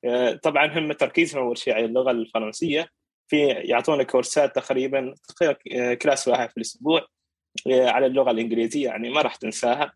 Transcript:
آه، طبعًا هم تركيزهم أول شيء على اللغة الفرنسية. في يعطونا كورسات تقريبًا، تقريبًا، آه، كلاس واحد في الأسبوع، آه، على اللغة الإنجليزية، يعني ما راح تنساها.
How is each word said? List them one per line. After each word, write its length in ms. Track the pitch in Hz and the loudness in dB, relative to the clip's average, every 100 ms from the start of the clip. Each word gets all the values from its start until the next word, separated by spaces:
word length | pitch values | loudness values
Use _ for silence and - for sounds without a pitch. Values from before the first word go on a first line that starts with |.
| 127 | 0
آه، 260 | 123 123 | 0 0
طبعًا 480 | 151 160 147 151 160 | 0 -2 2 0 0
هم 120 | 156 | -4
تركيزهم 520 | 147 135 - 165 143 | -2 -2 0 0 0
أول 140 | 123 120 | -4 -2
شيء 160 | - | -2
على 120 | 110 113 | 0 0
اللغة 260 | 120 127 | 0 0
الفرنسية. 760 | 120 113 113 110 - 165 147 165 _ _ _ _ | -2 -2 -4 -4 -4 -2 -2 -4 _ _ _ _
في 200 | 151 143 | 2 2
يعطونا 560 | 127 - 120 123 147 | 0 0 0 2 0
كورسات 520 | 131 131 123 - 139 135 | 2 0 0 2 2 0
تقريبًا، 580 | - 127 131 135 131 135 _ | -2 -2 0 -2 -4 -12 _
تقريبًا، 300 | - 165 139 - 123 | -2 0 0 -6 -4
آه، 180 | 123 | -2
كلاس 340 | 120 151 135 - | 0 0 0 0
واحد 220 | 123 120 | 0 -2
في 80 | - | -6
الأسبوع، 500 | 110 - 143 160 - _ _ _ _ - - | -10 -6 0 0 -2 _ _ _ _ -10 0
آه، 180 | 127 123 | 4 4
على 160 | 117 135 | 4 2
اللغة 260 | 131 127 | 2 2
الإنجليزية، 560 | 113 117 113 113 147 131 | 2 0 0 0 -2 -4
يعني 220 | 110 117 | -4 -4
ما 120 | 143 | 0
راح 140 | 139 - | -2 -2
تنساها. 580 | 117 - 120 131 147 | -10 -4 -2 0 -2